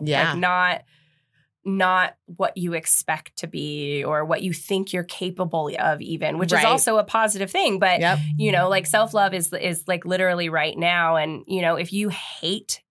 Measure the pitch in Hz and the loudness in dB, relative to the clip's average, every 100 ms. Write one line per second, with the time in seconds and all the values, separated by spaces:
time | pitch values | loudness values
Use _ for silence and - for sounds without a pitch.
0 | 151 139 160 170 180 180 180 - - _ | 0 2 2 0 0 2 2 0 -8 _
1 | _ _ _ _ _ _ 196 196 185 185 | _ _ _ _ _ _ -4 0 2 4
2 | 180 - - 170 185 190 175 165 - - | 0 -4 -16 -4 -4 -2 -4 -4 0 0
3 | - 156 - - 165 151 147 147 143 143 | 0 -6 -8 -12 -10 -6 -6 -6 -4 -4
4 | 139 151 156 175 190 156 - 190 196 180 | -2 -2 0 -2 -2 -4 -2 -2 -2 -4
5 | 175 - 185 180 175 165 151 165 160 147 | -6 -8 -6 -4 -4 -2 -4 -2 -2 -2
6 | - 160 151 160 180 170 220 254 240 220 | -4 -4 -4 -2 0 4 4 4 4 2
7 | 208 226 214 202 190 370 320 190 190 175 | 2 2 0 0 -2 0 0 2 2 4
8 | 170 175 151 151 214 180 185 190 185 214 | 2 2 0 0 2 2 4 2 2 2
9 | 226 214 196 190 170 180 185 165 - 175 | 2 2 2 2 -2 -2 -2 -2 -2 -4
10 | 175 185 185 175 165 160 156 - 170 175 | 0 2 2 2 0 0 0 0 2 2
11 | 165 160 156 151 - 190 170 165 170 196 | 4 2 0 -4 -4 0 0 0 -2 -2
12 | 208 - - - 165 214 - - _ | -2 -4 -10 -8 -6 -6 -6 -10 _